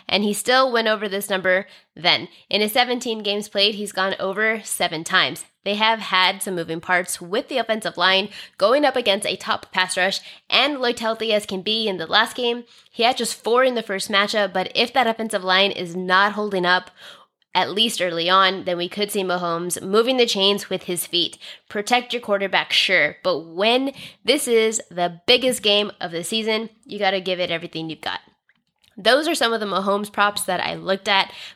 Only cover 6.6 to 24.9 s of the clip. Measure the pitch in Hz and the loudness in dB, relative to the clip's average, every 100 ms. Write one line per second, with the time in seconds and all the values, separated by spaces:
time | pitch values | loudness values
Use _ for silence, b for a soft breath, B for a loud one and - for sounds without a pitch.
6.6 | 170 165 - 180 180 - 175 214 - 262 | -4 -6 0 0 0 -8 -6 -6 -4 -4
7.6 | 226 220 175 180 180 190 202 B B B | -2 -2 -4 0 2 2 0 B B B
8.6 | 202 277 285 247 214 196 - - - - | 2 4 2 2 0 0 0 -6 -4 -6
9.6 | - 185 185 - 185 - B B B 208 | -4 -2 0 0 0 -2 B B B 2
10.6 | 277 285 247 247 226 220 220 208 208 190 | 2 0 -2 -2 -2 -4 0 -2 -2 -6
11.6 | 196 220 220 185 160 196 233 - 240 240 | -4 -2 -2 -4 0 0 0 -2 -4 -4
12.6 | 240 b b - 226 247 233 - - 240 | -8 b b 0 0 0 -4 -4 0 2
13.6 | 262 233 214 190 - 202 202 220 196 185 | 2 0 -4 -6 0 0 2 0 0 -2
14.6 | 180 - 240 269 226 226 220 202 185 185 | -2 0 0 2 0 0 -4 -4 2 4
15.6 | 196 - 175 175 185 185 202 208 208 190 | 2 0 -8 -6 2 4 4 0 -2 0
16.6 | 180 180 - - B B B _ _ 175 | 2 2 0 -18 B B B _ _ -2
17.6 | 143 185 226 - 180 170 170 190 185 185 | 0 0 0 0 -2 -2 4 6 4 2
18.6 | 185 175 175 - 202 208 185 180 175 165 | -4 -4 -4 -4 -4 -2 -2 -2 -2 -4
19.6 | 175 - 190 208 240 254 233 202 196 202 | -4 -6 0 2 2 2 2 2 2 2
20.6 | - 185 - 175 - 175 165 - B B | -2 -6 -4 -6 -4 -2 -4 -6 B B
21.6 | B 208 208 247 247 240 233 202 196 185 | B -8 0 0 0 -6 -2 -2 0 0
22.6 | 156 - - 180 147 - 185 151 165 165 | 2 2 4 4 2 0 -2 -2 -4 0
23.6 | 214 247 269 - B B - 294 247 226 | 2 2 0 -6 B B 0 2 4 2
24.6 | 220 226 - | 2 0 -6